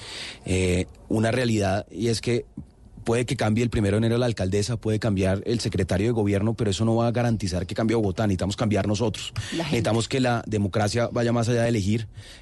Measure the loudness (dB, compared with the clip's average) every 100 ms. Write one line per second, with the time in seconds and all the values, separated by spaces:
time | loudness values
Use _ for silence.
0 | -16 -14 -14 -12 -2 0 2 0 -2 -8
1 | -4 0 2 2 2 2 2 0 -4 -4
2 | -2 0 0 -2 -2 -14 -18 -20 -20 -10
3 | -2 0 0 0 2 2 2 2 2 2
4 | 2 2 0 0 0 0 0 -2 -2 0
5 | 0 2 2 0 0 -2 0 -2 0 0
6 | 0 0 2 2 0 0 -2 0 2 2
7 | 2 0 0 0 -2 -2 -4 -2 2 2
8 | 2 0 0 2 0 -2 0 2 0 0
9 | -2 -2 -8 -10 -6 -4 -2 0 0 0
10 | 0 0 2 0 -2 -2 0 0 0 0
11 | 0 0 0 2 2 2 2 2 2 0
12 | -4 -12 -18 -18